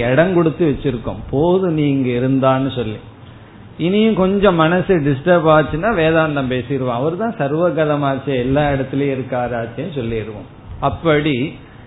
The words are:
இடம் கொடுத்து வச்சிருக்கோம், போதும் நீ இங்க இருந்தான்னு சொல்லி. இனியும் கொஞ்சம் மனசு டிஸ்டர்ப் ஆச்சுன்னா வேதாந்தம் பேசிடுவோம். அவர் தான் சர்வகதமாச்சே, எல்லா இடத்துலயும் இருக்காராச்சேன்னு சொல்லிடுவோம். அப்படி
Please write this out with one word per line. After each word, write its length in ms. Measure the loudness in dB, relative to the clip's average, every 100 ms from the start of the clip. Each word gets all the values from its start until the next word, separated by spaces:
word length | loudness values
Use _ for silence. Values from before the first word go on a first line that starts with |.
இடம் 320 | 2 2 4
கொடுத்து 300 | 4 2 2 0
வச்சிருக்கோம், 540 | 0 -2 -4 -6 -10 -4
போதும் 420 | 0 2 2 2
நீ 120 | 0 0
இங்க 220 | 0 0
இருந்தான்னு 600 | 0 0 2 2 2 0
சொல்லி. 240 | -4 -6 -8 -14 -20 -20 -20 -20 -20 -20 -4
இனியும் 360 | 0 2 2
கொஞ்சம் 400 | 4 2 4 4
மனசு 380 | 4 2 2 2 2
டிஸ்டர்ப் 520 | 2 0 2 4 6
ஆச்சுன்னா 420 | 4 4 -2 -2
வேதாந்தம் 580 | 0 2 2 0 -2 -2
பேசிடுவோம். 480 | -4 -4 -4 -2 -2
அவர் 180 | -2 -2
தான் 220 | -6 -4
சர்வகதமாச்சே, 960 | -2 0 0 0 0 0 0 -2 -2 -2
எல்லா 280 | 0 2 2
இடத்துலயும் 460 | 0 -2 -2 -2
இருக்காராச்சேன்னு 800 | -2 -4 -4 -4 -4 -6 -8 -8
சொல்லிடுவோம். 560 | -6 -4 -4 -6 -12 -16 -20 -18 -6
அப்படி 560 | -4 -2 0 2 2 -2 -4 -8 -20 -20